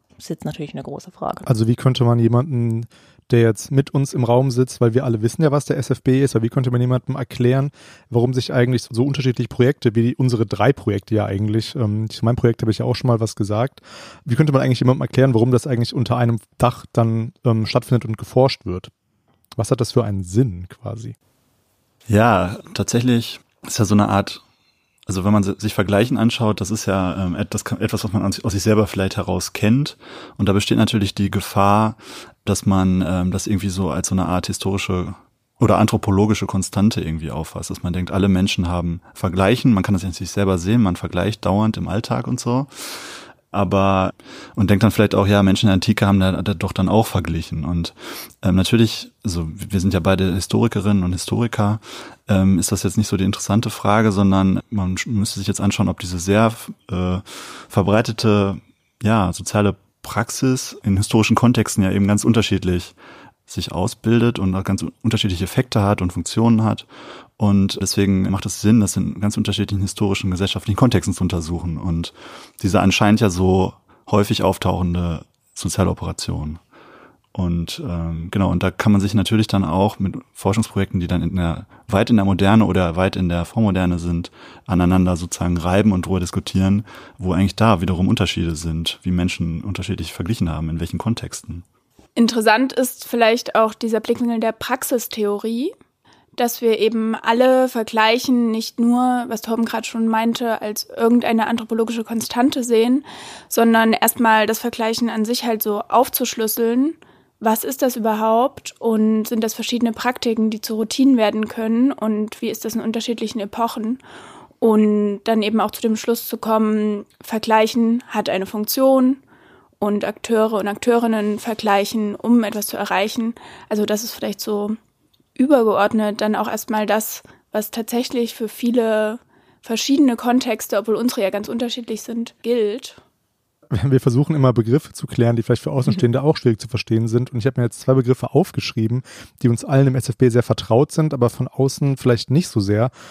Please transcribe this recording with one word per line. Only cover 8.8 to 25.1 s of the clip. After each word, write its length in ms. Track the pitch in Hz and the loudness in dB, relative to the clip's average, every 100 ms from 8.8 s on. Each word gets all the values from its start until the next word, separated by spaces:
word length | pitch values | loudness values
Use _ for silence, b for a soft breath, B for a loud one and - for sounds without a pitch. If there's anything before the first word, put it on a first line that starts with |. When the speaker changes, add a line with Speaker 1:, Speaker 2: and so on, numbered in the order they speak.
| - | -2
Speaker 2:
so 140 | 113 | -2
unterschiedliche 460 | 139 139 127 123 117 | 0 0 0 0 -2
Projekte, 460 | - 123 - 120 110 | 2 2 2 0 2
wie 200 | 117 - | 0 0
unsere 300 | 131 117 107 | 0 0 0
drei 280 | 101 113 | 2 2
Projekte 420 | - - 101 - 107 | 2 0 -2 -2 -2
ja 100 | 101 | 0
eigentlich, 500 | 101 107 107 - - | -2 0 -2 -2 -2
ähm, 340 | 107 107 110 | -2 -2 -4
zu 140 | - 113 | -2 0
meinem 120 | 123 | 2
Projekt 240 | 120 117 | 2 2
habe 100 | 110 | 0
ich 60 | 104 | 0
ja 80 | 120 | -2
auch 100 | 123 | -2
schon 120 | 127 | 0
mal 120 | 117 | 0
was 160 | 110 - | 0 -4
gesagt, 460 | 101 104 131 _ B B B B - | -4 -2 -4 _ B B B B -2
wie 100 | 117 | 2
könnte 180 | 151 | 4
man 80 | 135 | 4
eigentlich 180 | 131 127 | 2 2
jemandem 220 | 127 135 | 2 2
erklären, 320 | 127 - 135 | 0 2 4
warum 180 | 113 120 | 4 4
das 160 | 127 151 | 2 0
eigentlich 260 | 120 120 | -2 -2
unter 240 | 135 113 123 | -2 -2 0
einem 220 | 117 117 - - | 0 -2 -6 0
Dach 280 | 120 - - | 0 0 -6
dann, 400 | - 113 113 117 - | 0 0 0 -4 -4
ähm, 220 | 127 113 107 | 0 0 0
stattfindet 400 | 127 - 120 110 | -2 0 0 0
und 120 | 110 | -4
geforscht 480 | - 127 135 - 98 | -2 2 2 0 -8
wird? 240 | 90 - _ _ _ _ _ - - | -10 -10 _ _ _ _ _ -12 -6
Was 160 | 110 | -2
hat 100 | 123 | -2
das 100 | 117 | 0
für 120 | 123 | 0
einen 200 | 107 98 | 0 -4
Sinn 440 | 87 101 131 90 92 | -2 0 0 -2 -14
quasi? 460 | - 113 107 113 113 _ _ _ _ _ _ _ _ - | -14 -12 -12 -14 -18 _ _ _ _ _ _ _ _ 0
Speaker 3:
Ja, 500 | 104 117 95 90 110 - | 2 4 4 0 -6 -10
tatsächlich 640 | - 98 120 123 117 - - _ _ - | -6 -2 0 2 0 -2 -12 _ _ -6
ist 140 | - | -2
ja 60 | 101 | 2
so 100 | 104 | 4
eine 120 | 104 | 4
Art, 360 | 101 98 - _ _ _ _ _ _ | 2 -2 -8 _ _ _ _ _ _
also 180 | - | -8